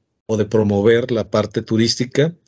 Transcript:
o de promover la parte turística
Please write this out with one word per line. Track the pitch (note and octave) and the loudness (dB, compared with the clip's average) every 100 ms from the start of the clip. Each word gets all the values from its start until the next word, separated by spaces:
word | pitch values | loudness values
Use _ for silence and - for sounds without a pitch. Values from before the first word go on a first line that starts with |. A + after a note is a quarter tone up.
| _ _ - | _ _ -6
o | G#2+ | -4
de | G#2 | 0
promover | A2 G#2 G2+ G#2+ A#2 B2 | 0 0 2 2 2 0
la | A2 G2 | -4 -2
parte | G#2+ G#2+ A2+ | -2 -2 -4
turística | A2+ A2 A2+ - B2 - D#3+ E3+ | -2 0 0 -2 -4 0 -2 -2